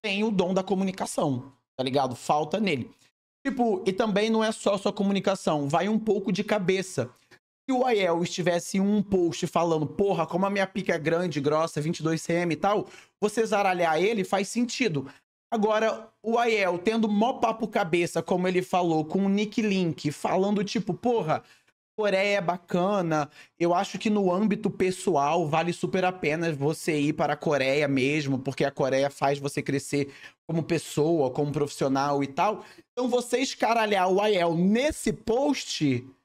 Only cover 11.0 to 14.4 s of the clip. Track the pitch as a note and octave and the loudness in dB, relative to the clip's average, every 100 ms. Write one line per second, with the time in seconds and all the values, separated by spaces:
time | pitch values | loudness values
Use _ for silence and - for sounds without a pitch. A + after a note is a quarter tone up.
11 | D3+ E3 F3+ D3 C#3+ D#3 D#3+ - D3+ F3 | 0 0 0 -2 0 0 0 -2 -4 -2
12 | D#3 D#3+ - E3+ F3 D3+ F#3+ G#3 - - | -2 -2 -2 -2 0 0 0 0 -4 -14
13 | - _ G#3 A3 A3 G3+ G3 F3+ E3+ D#3 | -20 _ -2 0 0 2 2 2 2 2
14 | F#3+ A#3 F#3 G3 | 2 0 0 -2